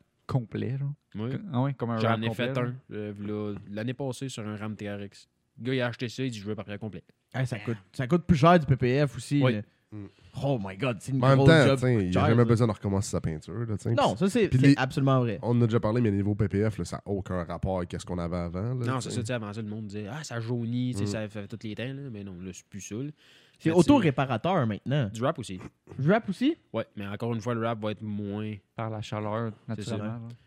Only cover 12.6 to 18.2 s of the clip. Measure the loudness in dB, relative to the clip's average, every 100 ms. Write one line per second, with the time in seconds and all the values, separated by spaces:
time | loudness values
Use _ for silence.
12.6 | 4 0 0 0 0 -2 -2 -6 -8 -8
13.6 | -6 -4 0 2 2 2 2 4 4 6
14.6 | 8 8 4 2 2 4 2 -2 0 4
15.6 | 4 2 2 2 2 2 0 0 0 2
16.6 | 0 -2 -6 -8 -6 -6 -4 -4 -4 -4
17.6 | -2 -2 -4 -8 -6 -6